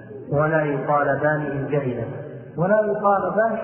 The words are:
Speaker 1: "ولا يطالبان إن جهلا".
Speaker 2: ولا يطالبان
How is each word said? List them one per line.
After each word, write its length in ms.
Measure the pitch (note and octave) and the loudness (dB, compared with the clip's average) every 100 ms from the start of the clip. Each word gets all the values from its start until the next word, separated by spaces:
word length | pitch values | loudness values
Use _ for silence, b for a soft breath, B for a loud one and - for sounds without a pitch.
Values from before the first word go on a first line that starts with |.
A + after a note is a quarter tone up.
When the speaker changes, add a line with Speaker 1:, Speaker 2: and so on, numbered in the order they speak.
| - - - | -14 -14 -2
Speaker 1:
"ولا 320 | C#3+ D#3 D#3+ | 0 2 2
يطالبان 760 | D3 C#3 - D3 C#3+ C3+ D3 D3+ | 2 0 2 2 2 2 2 0
إن 260 | D3 C3+ C3 | -2 -4 -2
جهلا". 320 | D3 B2+ A#2 A2+ - - - - C#3+ | -2 -2 -4 -6 -8 -10 -14 -10 -2
Speaker 2:
ولا 220 | F3+ G#3+ | 2 4
يطالبان 760 | G#3 G3+ G3+ G3 F3+ G3 A3+ G#3+ | 2 2 2 2 2 2 0 0